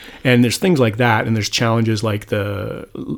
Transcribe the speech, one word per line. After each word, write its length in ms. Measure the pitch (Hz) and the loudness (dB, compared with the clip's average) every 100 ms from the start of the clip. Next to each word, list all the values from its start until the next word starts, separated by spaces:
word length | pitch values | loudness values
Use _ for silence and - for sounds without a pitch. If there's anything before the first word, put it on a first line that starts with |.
| - - | -20 -4
And 200 | 131 123 | 2 4
there's 160 | 120 - | 4 2
things 200 | 190 151 | 2 4
like 180 | 113 107 | 2 2
that, 280 | 120 110 113 | 2 2 0
and 100 | 110 | -2
there's 140 | 104 | -2
challenges 540 | - 117 113 113 107 | 0 0 2 0 0
like 240 | 110 104 - | -2 -4 -2
the 600 | 107 101 98 101 - - - - | -4 -2 -4 -6 -8 -12 -12 -10